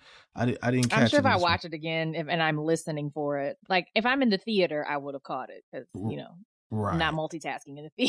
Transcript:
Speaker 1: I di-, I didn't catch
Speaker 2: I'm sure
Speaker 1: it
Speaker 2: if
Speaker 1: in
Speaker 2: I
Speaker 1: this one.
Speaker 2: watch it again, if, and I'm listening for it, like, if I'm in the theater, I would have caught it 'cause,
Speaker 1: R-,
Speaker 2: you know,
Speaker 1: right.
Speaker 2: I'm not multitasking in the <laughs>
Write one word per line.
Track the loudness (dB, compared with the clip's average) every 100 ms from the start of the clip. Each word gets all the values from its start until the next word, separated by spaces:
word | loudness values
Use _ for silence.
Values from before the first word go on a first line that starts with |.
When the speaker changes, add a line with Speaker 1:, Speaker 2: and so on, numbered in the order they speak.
| -20 -20 _
Speaker 1:
I | -2 -2
di-, | 0
I | 0
didn't | 2 4
catch | 4
Speaker 2:
I'm | 6
sure | 6
Speaker 1:
it |
Speaker 2:
if | 4
Speaker 1:
in |
Speaker 2:
I | 4
Speaker 1:
this | 4
one. | 2
Speaker 2:
watch |
it | -2
again, | -6 -2 0 0
if, | -2 -2
and | 2
I'm | 2 2
listening | 2 0 0 -4 -4
for | -4 -2 -2
it, | -4 -6 -2
like, | -2 0
if | 0 0
I'm | 2
in | 2
the | 2
theater, | 0 2 2 0 -2
I | -4
would | -4
have | -10
caught | -8 -8 -8
it | -14 _
'cause, | -14 -12 -8
Speaker 1:
R-, |
Speaker 2:
you | -6 -6
know, | -10 -18 -20 _ -8
Speaker 1:
right. | -4 0
Speaker 2:
I'm | 2
not | 0
multitasking | 0 -4 -6 -8 -8 -10 -14
in |
the | -12
<laughs> | -2